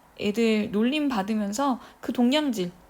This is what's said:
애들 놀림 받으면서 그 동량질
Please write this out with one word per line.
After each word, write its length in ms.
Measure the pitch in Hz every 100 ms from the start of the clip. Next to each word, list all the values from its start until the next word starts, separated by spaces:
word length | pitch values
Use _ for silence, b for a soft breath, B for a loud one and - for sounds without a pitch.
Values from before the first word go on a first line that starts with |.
| - -
애들 500 | 208 208 226 214 208
놀림 380 | 202 240 302 285
받으면서 720 | 226 196 214 202 214 277 220 B -
그 120 | -
동량질 600 | 247 240 302 294 214 175 -